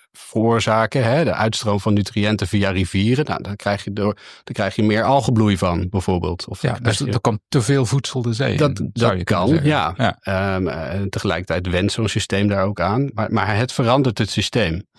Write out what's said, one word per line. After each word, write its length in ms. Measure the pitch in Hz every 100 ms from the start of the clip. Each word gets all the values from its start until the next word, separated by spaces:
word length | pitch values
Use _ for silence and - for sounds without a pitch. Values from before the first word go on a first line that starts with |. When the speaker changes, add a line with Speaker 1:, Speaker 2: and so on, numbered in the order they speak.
| _
Speaker 1:
veroorzaken, 920 | - - 113 113 117 120 110 110 139
hè. 200 | 113 143
De 100 | 151
uitstroom 460 | - 110 - 113 101
van 140 | 110
nutriënten 540 | 104 101 107 104 104 98
via 220 | 104 98
rivieren. 560 | 92 92 98 107 131 151
Nou, 160 | 80
dan 140 | - 101
krijg 280 | - 104
je 100 | -
door, 200 | 104 101 104 - -
dan 100 | -
krijg 220 | 120 98 -
je 80 |
meer 200 | 107 107
algenbloei 540 | 107 139 - 113 104 98
van, 320 | 92 87 90
bijvoorbeeld. 580 | 95 95 90 85 87 -
Of 140 | -
Speaker 2:
Ja, 100 | 127
Speaker 1:
dan 100 | 120
Speaker 2:
dus 120 | 120 101
Speaker 1:
krijg 140 | 139
je 60 | 110
Speaker 2:
er 60 |
komt 180 | 123 107 _
te 140 | 139
veel 240 | 107 139 120
voedsel 360 | 139 - 131
de 120 | 120
zee 180 | 110 131
in, 60 | 147
Speaker 1:
Dat, 200 | 147 104
Speaker 2:
zou 120 | -
Speaker 1:
dat 240 | 117 117 92
Speaker 2:
je 60 |
kunnen 0 |
Speaker 1:
kan, 240 | 85 90 95
Speaker 2:
zeggen. 200 | 160 143
Speaker 1:
ja. 260 | 147 80 90
Speaker 2:
Ja. 200 | 117 -
Speaker 1:
Ehm, 460 | - 95 98 92 90
eh, 260 | - 73
en 160 | 95 98
tegelijkertijd 580 | - 101 85 90 90 90
wendt 240 | 87 101
zo'n 160 | - 107
systeem 400 | 104 - 98 101
daar 160 | 98
ook 160 | 98 98
aan. 300 | 85 117 139
Maar, 180 | 110 107
maar 220 | 113 101 101
het 160 | 127
verandert 460 | - 117 135 131 113
het 120 | 107
systeem. 580 | - - 123 90 82 -